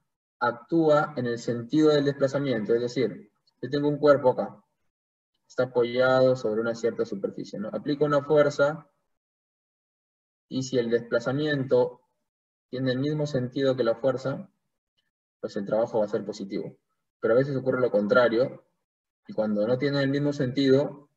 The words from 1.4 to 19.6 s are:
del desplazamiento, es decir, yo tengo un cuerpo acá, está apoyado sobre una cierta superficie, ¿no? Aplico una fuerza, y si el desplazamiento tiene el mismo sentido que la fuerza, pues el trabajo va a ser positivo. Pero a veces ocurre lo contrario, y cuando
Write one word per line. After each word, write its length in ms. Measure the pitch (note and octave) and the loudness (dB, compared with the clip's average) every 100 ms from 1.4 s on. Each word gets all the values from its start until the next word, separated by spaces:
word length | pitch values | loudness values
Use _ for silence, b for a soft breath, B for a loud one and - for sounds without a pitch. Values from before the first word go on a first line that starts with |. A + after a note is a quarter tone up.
| - A#2+ - D#3 D#3 | -4 -6 0 4 6
del 160 | D3 C#3 | 4 2
desplazamiento, 680 | C#3 C3+ C#3 C#3 A#2 G#2 A#2 | 0 0 0 -2 -2 0 0
es 60 | |
decir, 500 | A#2+ C3+ A2 - - _ _ _ | 0 -2 -2 -4 -18 _ _ _
yo 100 | C3 | -6
tengo 160 | C#3+ D3 | -2 -2
un 100 | C#3+ | 2
cuerpo 320 | D3 C3+ B2+ | 4 6 4
acá, 340 | A#2+ - - _ _ _ _ _ _ _ _ _ | 0 -4 -10 _ _ _ _ _ _ _ _ _
está 160 | - | -4
apoyado 720 | B2+ A#2+ A#2+ B2 B2+ C3 C3 B2+ | -2 0 0 2 4 4 4 2
sobre 260 | A2 G#2+ | -2 -2
una 140 | A#2 A2+ | -2 -2
cierta 300 | A#2 A2 G#2+ | -2 -2 -4
superficie, 520 | G2 G2 G2 - - | -6 -8 -8 -12 -10
¿no? 120 | G#2+ | -8
Aplico 360 | G#2+ A2 C#3+ D3+ | -6 -4 -2 0
una 180 | C#3+ | 0
fuerza, 640 | C3+ D3+ C#3+ C#3 C#3+ D3+ - _ _ _ _ _ _ _ _ _ _ _ _ _ _ _ _ | 2 4 4 2 0 -2 -12 _ _ _ _ _ _ _ _ _ _ _ _ _ _ _ _
y 140 | C3 | -8
si 160 | C3 C3 | -4 -2
el 140 | A#2 | 0
desplazamiento 1120 | A#2 A#2 A#2+ B2+ C3+ D3+ C#3+ C3 B2+ B2 - _ _ _ _ _ _ _ | 0 0 -4 -2 -2 -2 -2 2 2 2 -4 _ _ _ _ _ _ _
tiene 220 | B2+ C3 | -6 -2
el 80 | B2+ | -2
mismo 260 | C#3+ D3+ D3 | -2 -4 -2
sentido 500 | C3 B2 C#3+ C3+ B2+ | -4 -4 -2 0 0
que 80 | |
la 120 | A2+ A2+ | 0 0
fuerza, 560 | C3+ - C3+ C3+ - _ _ _ _ _ _ _ _ _ | -2 -2 -4 -8 -12 _ _ _ _ _ _ _ _ _
pues 140 | G#2+ G#2 | -10 -8
el 100 | G2 | -2
trabajo 320 | G#2+ A#2 A#2 | -2 0 -2
va 80 | G#2 | -2
a 40 | |
ser 140 | A2+ | -4
positivo. 540 | G2+ - G2 G2 - - _ _ _ _ | -6 -10 -8 -8 -8 -14 _ _ _ _
Pero 140 | A2 | 2
a 40 | A#2+ | 2
veces 200 | C#3 C3+ | 2 -2
ocurre 240 | B2+ B2+ | -2 0
lo 80 | B2 | 0
contrario, 760 | G#2 G#2 B2+ A#2 A2+ C3 - _ _ _ _ _ _ - | 0 2 4 4 2 -2 -4 _ _ _ _ _ _ -10
y 80 | |
cuando 320 | G#2+ G#2+ G#2 | -6 -2 -2